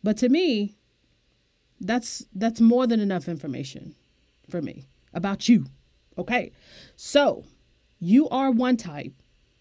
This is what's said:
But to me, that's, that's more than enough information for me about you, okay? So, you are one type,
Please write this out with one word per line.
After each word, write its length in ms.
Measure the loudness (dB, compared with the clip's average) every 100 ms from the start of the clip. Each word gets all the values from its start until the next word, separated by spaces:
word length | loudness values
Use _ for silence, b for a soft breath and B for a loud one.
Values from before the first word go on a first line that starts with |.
But 140 | -2 0
to 100 | 2
me, 480 | 4 2 0 -4 _ _ _ _ _ _ _ _ _ _ _
that's, 460 | -4 -4 -4 -12 -12
that's 260 | -4 -4 4
more 260 | 4 6 2
than 120 | 0
enough 300 | 0 -4 -6
information 680 | -8 -8 -10 -10 -14 -20 -20 _ _ _ _ _
for 100 | -8
me 260 | -8 -12 -20 _ _
about 340 | -6 -4 -4 4
you, 180 | 4 4 -14 _ _ _ -12
okay? 320 | -4 -4 -4 B B B B B
So, 480 | 0 2 2 0 -10 _ _ _ _ _
you 280 | 2 4 4
are 200 | 0 0
one 260 | 2 2 0
type, 380 | -2 -12 -14 -16 _ _ _ _